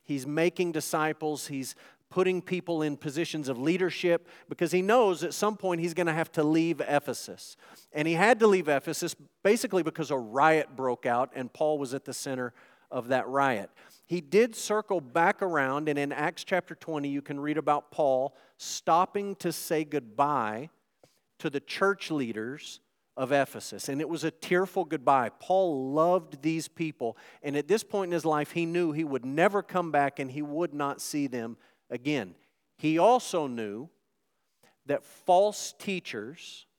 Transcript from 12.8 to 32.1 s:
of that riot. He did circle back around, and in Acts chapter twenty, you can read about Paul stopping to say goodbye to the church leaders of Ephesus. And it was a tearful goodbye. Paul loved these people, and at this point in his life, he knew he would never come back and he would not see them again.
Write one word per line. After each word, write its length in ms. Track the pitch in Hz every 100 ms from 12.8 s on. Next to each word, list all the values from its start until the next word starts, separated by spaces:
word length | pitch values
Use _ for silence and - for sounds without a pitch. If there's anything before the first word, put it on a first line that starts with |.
| _
of 200 | 127 120
that 180 | 131 113
riot. 420 | 135 139 110 95 _ - - _
He 140 | 175
did 340 | 143 185 240
circle 460 | 220 - 214 - 185
back 400 | 131 165 175 208
around, 480 | 196 156 131 139 156
and 80 | 143
in 140 | 143
Acts 320 | 143 151 165
chapter 320 | - 185 -
twenty, 340 | 165 - 151 143
you 140 | 143
can 160 | 139 143
read 180 | 147 151
about 320 | 143 147 -
Paul 460 | - 147 131 139 _ _ _
stopping 800 | - - - 165 185 202 202 190
to 140 | 175
say 320 | 156 - 160
goodbye 880 | 151 147 117 110 143 143 110 110 156 _ _ _ _ _ _ _
to 100 | 160
the 100 | 139
church 520 | - - 196 196 -
leaders 680 | 156 120 107 113 147 - - _ _ _ -
of 140 | 127
Ephesus. 580 | 143 135 110 - 101 -
And 100 | 139
it 80 | 151
was 160 | 165
a 60 | 156
tearful 560 | - - 180 190 202
goodbye. 460 | 165 156 127 135 113 -
Paul 520 | - 190 185 139 131
loved 520 | 147 170 185 160 139
these 240 | 151 165 -
people, 500 | - 165 - 117 - - -
and 160 | 147 143
at 100 | 147
this 160 | 214
point 260 | - 208 185
in 40 |
his 120 | 170
life, 260 | 160 151 143
he 160 | 170 165
knew 240 | 175 170
he 120 | 151
would 220 | 160 131
never 380 | 127 143 196 202
come 280 | 175 185 170
back 280 | 147 139 -
and 100 | 135
he 140 | 139
would 320 | 147 147 170
not 260 | 147 139 135
see 240 | - 151
them 320 | 143 123 113 117 _ _ _
again. 460 | 123 131